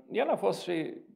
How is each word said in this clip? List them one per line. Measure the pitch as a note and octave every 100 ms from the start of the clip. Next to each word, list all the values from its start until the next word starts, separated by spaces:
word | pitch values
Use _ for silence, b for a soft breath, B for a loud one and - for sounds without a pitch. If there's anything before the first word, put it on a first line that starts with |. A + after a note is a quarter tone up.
| -
el | G#3 D#4
a | B3+
fost | G3 -
și, | - E3 D3 - -